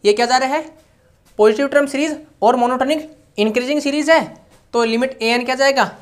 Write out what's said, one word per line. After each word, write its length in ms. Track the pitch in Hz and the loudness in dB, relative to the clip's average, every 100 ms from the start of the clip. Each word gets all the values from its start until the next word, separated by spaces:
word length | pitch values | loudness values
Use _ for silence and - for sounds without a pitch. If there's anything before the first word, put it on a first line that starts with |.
ये 100 | 202 | 2
क्या 120 | 208 240 | 0 2
जा 120 | 254 | 0
रहा 180 | 262 294 | 0 -4
है? 60 | 311 - _ _ _ _ _ - | -6 -18 _ _ _ _ _ 2
पॉजिटिव 280 | 214 214 277 | 2 2 0
टर्म 180 | 285 277 | 0 0
सीरीज 280 | 277 320 302 - _ | -2 -4 -6 -12 _
और 140 | 208 254 | 0 2
मोनोटोनिक 540 | 240 254 262 311 - - _ - | 0 0 0 -2 -4 -20 _ -2
इंक्रीजिंग 400 | 214 220 247 302 | 0 0 -2 -2
सीरीज 280 | 285 285 294 | -2 -2 2
है, 120 | 320 - - _ _ _ | 2 2 -12 _ _ _
तो 100 | 233 | -2
लिमिट 340 | 226 226 262 - | 0 0 -2 -4
ए 60 | 226 | -2
एन 160 | 240 247 | -2 -2
क्या 100 | 262 | 0
जाएगा? 280 | 269 277 190 - | 0 2 -2 -4